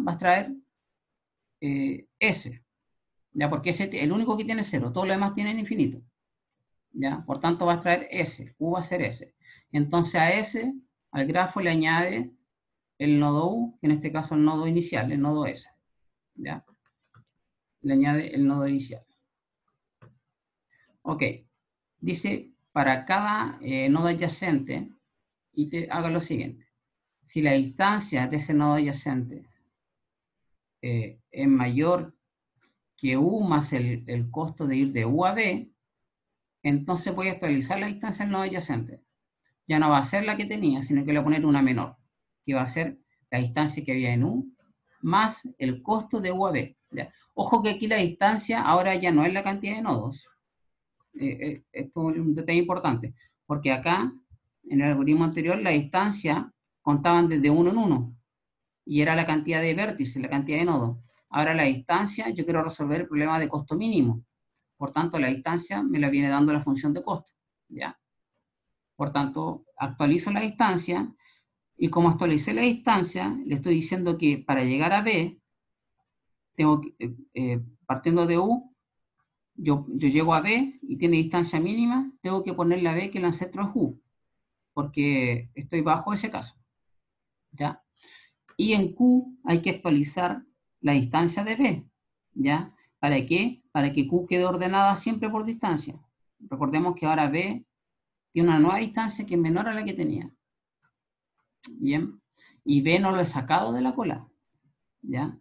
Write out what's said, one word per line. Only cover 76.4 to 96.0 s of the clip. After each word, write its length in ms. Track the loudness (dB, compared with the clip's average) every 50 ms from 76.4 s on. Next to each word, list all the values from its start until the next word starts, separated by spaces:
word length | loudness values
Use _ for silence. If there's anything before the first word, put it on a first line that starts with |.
| _ _ _
tengo 260 | 2 4 4 4 4
que, 140 | 0 -6 -10 -10
eh, 160 | -10 -8 -8 -12 -18 _ _
eh, 260 | -4 -2 -2 -2 -2 -4 -8 -14 _ _
partiendo 380 | -6 -6 -2 0 2 2 4 4
de 140 | 4 2 2
U, 280 | 4 2 2 0 -2 -8 _ _ _ _ _ _ _ _ _ _ _ _ _ _ _ _ _ -2
yo, 280 | 2 2 2 2 0 -4
yo 180 | -4 0 2
llego 280 | 2 4 4 4 4 2
a 60 | 2
B 380 | 2 2 2 2 2 0 -4 -10
y 140 | -10 -8 -4 0
tiene 180 | 2 4 4
distancia 420 | 4 2 2 0 0 0 0 0 0
mínima, 540 | 0 0 0 0 0 2 2 0 -2 -4 -8 _
tengo 240 | -4 -4 -2 -2 -2
que 100 | -4 -2
ponerle 340 | 0 2 2 2 2 2 0
a 60 | 0
B 160 | 0 -2 -2
que 80 | -2 0
el 60 | 0
ancestro 400 | 0 0 -2 -4 -6 -4 -4 -4
es 60 | -2 0
U, 260 | 0 -2 -2 -2 -8 _ _ _ _ _ _ _ _ _ _ _ _ _ _
porque 800 | _ -6 -6 -4 -2 0 2 2 2 2 2 0 0 -2 -6 -10
estoy 280 | -12 -14 -8 -4 -2 0
bajo 320 | 2 2 2 2 0 -2
ese 180 | -4 -4 -4 -6
caso, 240 | -6 -8 -10 -12 -18 _ _ _ _ _ _ _ _ _ _ _ _ _ _ _ _ _ _ _
¿ya? 320 | -8 -6 -6 -6 -6 -10 _ _ _ _ _ -20 -20 -20 -20 _ _ _ _ _ _
Y 180 | 0 2 4 4
en 200 | 4 2 0 0
Q 420 | 2 4 6 6 4 2 -2 -8 -10
hay 180 | 0 0 0 2
que 100 | 2 -2
actualizar 720 | -4 -2 0 2 2 2 2 0 -2 -2 -2 -2 -2 -6 -10 _ _ _ _ _ _ _
la 120 | 0 2
distancia 500 | 2 2 2 2 2 2 2 2 0 -2
de 140 | -2 -2 0
B, 280 | 2 2 2 2 -2 -6 -14 _ _ _ _ _ _ _ _ _
¿ya? 380 | -2 0 0 0 0 -2 -6 -14 _ _ _ _ _
¿Para 260 | 0 0 2 0 0
qué? 380 | 0 0 0 0 -2 -4 -8 _ _
Para 200 | -2 0 0 2
que 140 | 2 0 0
Q 220 | 2 0 0 0 0
quede 160 | 0 2 2
ordenada 500 | 0 0 0 -2 0 2 4 4 4 2
siempre 340 | 2 -2 -4 -4 -2 -4 -4
por 160 | -4 -4 -4
distancia. 560 | -6 -6 -4 -2 -2 -2 -2 -4 -8 -14 -16